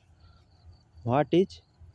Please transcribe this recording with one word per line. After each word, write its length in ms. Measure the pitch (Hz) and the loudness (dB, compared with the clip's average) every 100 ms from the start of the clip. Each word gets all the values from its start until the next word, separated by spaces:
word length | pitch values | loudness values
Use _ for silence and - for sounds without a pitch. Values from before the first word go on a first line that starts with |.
| - _ - - _ - - - _ - 117 | -10 _ -20 -20 _ -20 -20 -20 _ -12 -2
"What 260 | 131 151 | -2 2
is 140 | 165 190 - - _ - | 0 0 -6 -20 _ -20